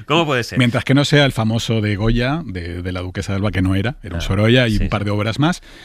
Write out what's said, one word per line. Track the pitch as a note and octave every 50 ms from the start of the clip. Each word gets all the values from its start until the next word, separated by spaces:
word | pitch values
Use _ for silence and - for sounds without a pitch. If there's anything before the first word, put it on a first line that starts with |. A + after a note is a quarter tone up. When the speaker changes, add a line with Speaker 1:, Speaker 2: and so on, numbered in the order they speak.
| A2+
Speaker 1:
¿Cómo | - D3 E3+ E3
puede | D3 C3+ B2 A2
ser? | - - -
Speaker 2:
mientras | B2 A#2+ A2+ B2 -
que | - C3+
no | C#3+ C#3+
sea | - C#3+ C#3+ C#3+
el | C3 -
famoso | - A2 A2 A2+ A2+ - - A2+ A2
de | G#2 G#2+ G#2
Goya, | F#2+ G#2+ A2+ A#2 A#2 A#2+ C3 D3 E3+ E3
de, | A#2 F#2 F2+ F2 F2 F2 F2+ F2+
de | F#2 F#2
la | F2+
duquesa | F2+ F#2 F2+ G2 F#2 - G2
de |
Alba, | G2 G2 G#2+ F2+
que | F#2+ F#2+
no | F#2+ F#2+
era, | F#2+ G2 A#2 C#3 - -
era | G2 E2+
un | E2+
Speaker 1:
Ah, | D#2+
Speaker 2:
Sorolla | - G2 G2 G#2+ A2+ A#2+ C3 B2 A2+
y | G#2+ G2+
Speaker 1:
sí, | G2
Speaker 2:
un | G2
par | A2 G2+ G2+
Speaker 1:
sí. |
Speaker 2:
de | G#2 G#2
obras | G#2 G#2 A2+ G#2+ -
más. | C#3+ E3 F3+ - - - - -